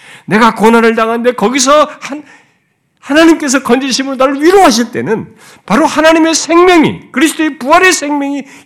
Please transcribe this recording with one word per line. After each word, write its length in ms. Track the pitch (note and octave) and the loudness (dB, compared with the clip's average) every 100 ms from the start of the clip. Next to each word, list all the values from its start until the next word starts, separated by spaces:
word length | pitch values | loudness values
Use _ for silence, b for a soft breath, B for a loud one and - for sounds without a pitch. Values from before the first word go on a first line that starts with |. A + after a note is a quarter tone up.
| B B - | B B -4
내가 280 | G3 A#3 | 0 2
고난을 400 | A3 G#3+ A#3 A3+ | 2 2 4 2
당하는데 380 | A3+ A3+ A#3 A#3+ | 0 -2 -2 -4
거기서 520 | A#3+ G#3 C4+ C4 D4 D4 - | -2 -2 0 2 2 0 -4
한-, 240 | - D4 b b b b b _ _ _ | -16 -16 b b b b b _ _ _
하나님께서 600 | - D4 E4 D#4+ D4 C4 | -4 2 2 2 0 -2
건지심으로 540 | - B3+ C4+ A#3+ C4+ B3+ | 0 -2 -2 -6 -6 -2
나를 240 | C4 C#4 | -2 0
위로하실 520 | D#4 G4 F4 A3+ A#3 | 2 4 4 2 -4
때는 420 | C3 B2+ G#3+ - B B B - | -6 -6 -6 -8 B B B -4
바로 200 | A3+ D4+ | -2 0
하나님의 480 | C#4 D#4 E4 D#4+ | 2 2 2 0
생명이, 760 | D#4+ - E4+ F4+ F4 A3 E3+ - | -2 0 2 4 4 2 -2 -10
그리스도의 480 | B3 D#4 - D#4 C#4+ | -4 -2 -2 -6 -6
부활의 340 | B3 E4+ F#4 | 0 2 2
생명이 520 | F4+ D4 D4 C#4 C#4+ B B | 0 -4 -6 -6 -8 B B